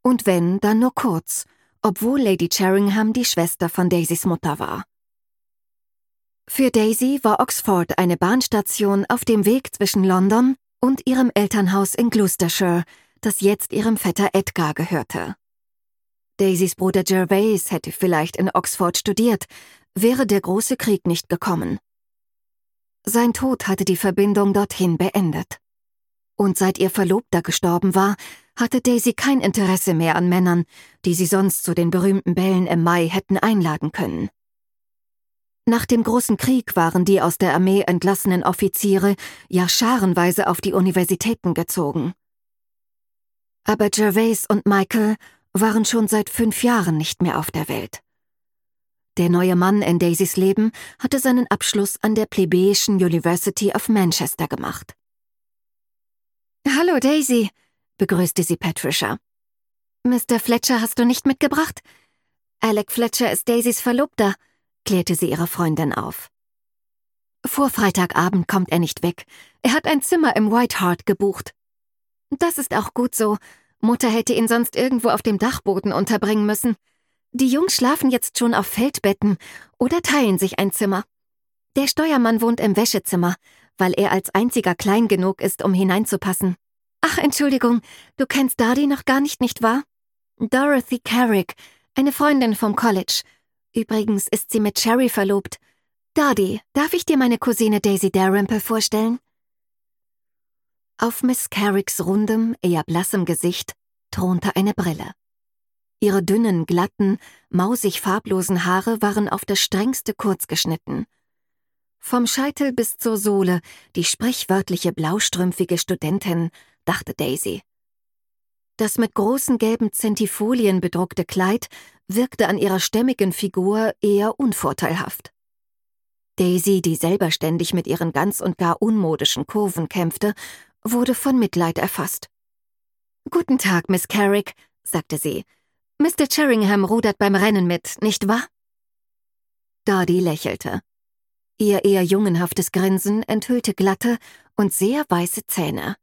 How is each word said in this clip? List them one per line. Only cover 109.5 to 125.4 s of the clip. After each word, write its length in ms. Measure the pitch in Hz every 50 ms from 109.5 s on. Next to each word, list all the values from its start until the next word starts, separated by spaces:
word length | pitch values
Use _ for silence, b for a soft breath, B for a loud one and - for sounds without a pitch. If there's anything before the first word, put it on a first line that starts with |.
| 202 196
strengste 540 | - - - 190 208 247 262 - - - 208
kurz 340 | _ - 202 190 - -
geschnitten. 600 | _ - 165 - 170 165 160 _ - 143 - - _ _ _ _ _ _ _ _ _ _ _ _ _ _ _ _ _ _ _
„Vom 280 | - - - 247 240
Scheitel 460 | 226 - 262 269 285 285 - 285 277 254
bis 260 | 247 233 - - -
zur 180 | - 233 220
Sohle, 440 | 208 202 214 202 196 190 180 180 175 B B B B B B B
die 80 | - 170
sprichwörtliche 880 | - - _ 220 240 254 - - - 190 196 190 - 180 170 - 175 160
blaustrümpfige 840 | - 156 156 175 214 - - - 180 180 180 170 - 185 170 175 170
Studentin“, 720 | - - 185 - - 151 175 196 - 202 170 170 170 175 b b b b b b b
dachte 300 | - 165 - - - 135
Daisy. 480 | - 151 135 131 139 - - - - _ _ _ _ _ _ _ _ _ _ _ _ _ _ _ _ _ _ _ _ _ _ _
Das 220 | - 220 208 - -
mit 160 | 233 220 _
großen 420 | - 190 214 247 269 - - 262
gelben 360 | 226 233 220 226 233 226 208 -
Zentifolien 880 | - - 220 208 - 220 196 - - 208 220 254 247 226 202 185 185
bedruckte 440 | 170 175 - 175 185 - - - 175
Kleid 440 | - - 185 185 185 208 240 - B B B B B B B B
wirkte 420 | _ 185 220 247 254 - - 220 -
an 100 | 196 190
ihrer 220 | - 202 190 185
stämmigen 520 | - - - 220 240 262 254 - 202 190 170
Figur 640 | - - 196 - 190 180 190 208 214 226 220 - _ -
eher 360 | 202 202 202 202 220 - _
unvorteilhaft. 920 | 285 247 196 - - 139 135 - - 131 165 180 - - - - - - _ _